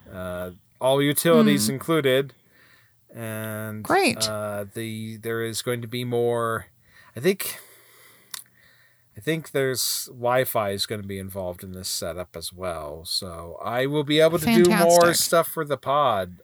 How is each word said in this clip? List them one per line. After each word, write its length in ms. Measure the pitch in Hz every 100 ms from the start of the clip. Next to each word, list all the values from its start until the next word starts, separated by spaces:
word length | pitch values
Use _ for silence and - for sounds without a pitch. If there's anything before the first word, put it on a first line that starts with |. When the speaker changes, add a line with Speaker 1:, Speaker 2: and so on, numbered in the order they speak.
| -
Speaker 1:
Uh, 400 | 95 92 90 90 90 _ -
all 220 | 127 139
utilities 640 | 143 143 165 165 147 143 107
Speaker 2:
Hmm. 60 |
Speaker 1:
included. 600 | 135 - 165 139 131 143 - _ _ _ _ _ _ _
And, 680 | 113 113 110 110 107 110 107
Speaker 2:
Great. 460 | 104 370 349 - 107
Speaker 1:
uh, 380 | 107 104 104 101
the, 420 | - 113 110 110 110
there 260 | 113 113
is 200 | 113 113
going 180 | - 120
to 60 | 117
be 160 | 123
more, 600 | 123 120 120 117 117 113 - _ _ - - -
I 40 |
think, 380 | 151 202 - - - _ _ - - _ _ - - _ _ _ _ _ _ -
I 40 |
think 300 | 147 160 151
there's 560 | 143 135 123 - - -
Wi-Fi 640 | 123 120 127 127 120 101
is 160 | 101 -
gonna 160 | 107
be 160 | 101 98
involved 440 | 95 95 90 87
in 100 | 95
this 160 | 92 90
setup 460 | - 92 82 87 85
as 160 | 82
well. 520 | 90 92 82 76 80
So 540 | 85 - 92 82 85 85
I 240 | 101 120 135
will 180 | 151
be 160 | 143 151
able 180 | 160 170
to 80 | 156
do 240 | 226 175
more 80 | 175 170 175
Speaker 2:
Fantastic. 140 | 170 160
Speaker 1:
stuff 320 | - 170 -
for 160 | -
the 120 | 147 139
pod 600 | 135 139 139 104 90 90